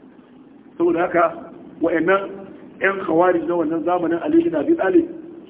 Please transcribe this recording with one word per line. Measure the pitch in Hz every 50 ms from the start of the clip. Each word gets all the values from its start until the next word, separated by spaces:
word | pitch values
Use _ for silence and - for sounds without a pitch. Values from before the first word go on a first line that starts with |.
| - - - - - - - - - - - - - - -
Saboda | - 170 180 165 165
haka, | 175 - - 170 170 160 160 - - - - - - - - -
wa'annan | - 170 175 165 160 175 190 196 196 190 - 196 - - - - - - - - 170
yan | 190 196 190 190
khawarij | - 160 160 175 180 175 170 151 156
na | 170
wannan | 175 165 151 165 165 151
zamanin | 175 180 180 170 160 165 170 -
Ali | 151 160 165 170
bin | 170 160
Abi | 151 139 - 170
Talib, | - 190 190 - - - - - - - - - - - -